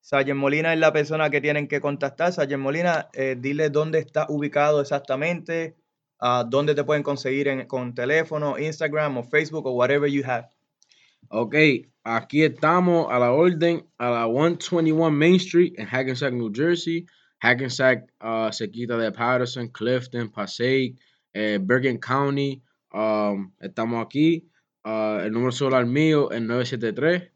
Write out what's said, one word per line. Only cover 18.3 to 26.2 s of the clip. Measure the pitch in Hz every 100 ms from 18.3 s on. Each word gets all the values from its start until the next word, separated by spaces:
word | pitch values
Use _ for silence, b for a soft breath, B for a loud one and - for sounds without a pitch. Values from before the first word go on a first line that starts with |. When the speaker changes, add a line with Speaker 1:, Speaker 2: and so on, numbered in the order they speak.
| 113 110
Speaker 2:
se | 107 107
quita | 113 120 117
de | 113
Patterson, | 107 117 127 123 127 120
Clifton, | - 110 127 123 120 113
Passaic, | - 98 - 123 135 127 127 _ _ _
eh, | 101 107 104
Bergen | 95 123 135 113
County. | - 135 139 139 139 131 _ _ _
Um, | 98 110 107 104 101 95 _
estamos | 95 104 113 117
aquí. | 107 139 156 165 _ _ _ _
Ah, | 110 110 107 107
el | 101
número | 113 127
celular | 123 135 131
mío | 120 135 156 151